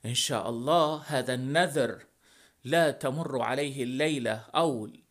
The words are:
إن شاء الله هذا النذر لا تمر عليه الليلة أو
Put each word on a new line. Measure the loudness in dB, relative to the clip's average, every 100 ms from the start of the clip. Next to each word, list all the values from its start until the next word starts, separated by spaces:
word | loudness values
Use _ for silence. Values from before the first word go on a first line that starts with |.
| -2
إن |
شاء | -2 0 -2 -2
الله | -4 2 4 4 0 -2
هذا | -2 -2
النذر | -4 0 2 2 2 0 -2 -16 _ _ _ _ _
لا | 0 4 4
تمر | 2 -4 -2 -2 -2
عليه | 0 0 -2 -2
الليلة | -4 0 0 0 -2 -4 -2
أو | 0 2 0 -6 -14 _